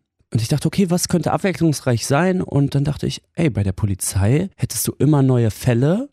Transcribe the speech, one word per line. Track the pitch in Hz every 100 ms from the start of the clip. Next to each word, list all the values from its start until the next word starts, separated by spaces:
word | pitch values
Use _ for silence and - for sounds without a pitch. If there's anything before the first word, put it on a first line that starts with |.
| _ _ _
Und | 113
ich | 110
dachte, | 147 160
okay, | - 190
was | 180 -
könnte | 175 -
abwechslungsreich | - 196 - 165 139 - 117 -
sein? | 139 185 185
Und | - 139 139
dann | 139
dachte | 143 147 127
ich, | - - -
ey, | 165
bei | 104
der | 95
Polizei | 92 101 95 - 98 101 147 190 -
hättest | - - -
du | -
immer | 139 147
neue | 131 123 113
Fälle. | - - 117 139 202 285